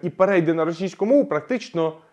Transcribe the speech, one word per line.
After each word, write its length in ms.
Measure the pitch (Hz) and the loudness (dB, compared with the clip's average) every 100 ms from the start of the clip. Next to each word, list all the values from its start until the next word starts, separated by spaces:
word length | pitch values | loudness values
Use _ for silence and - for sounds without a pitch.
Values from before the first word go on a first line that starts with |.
і 80 | 175 | -4
перейде 440 | - 185 196 165 | 0 2 2 2
на 100 | 165 | 2
російську 420 | 160 165 185 - 202 | 0 -4 -6 -4 2
мову, 180 | 285 | 2
практично 680 | 208 151 - 247 - 170 160 156 _ | 2 -2 -4 -6 -6 -4 -4 -4 _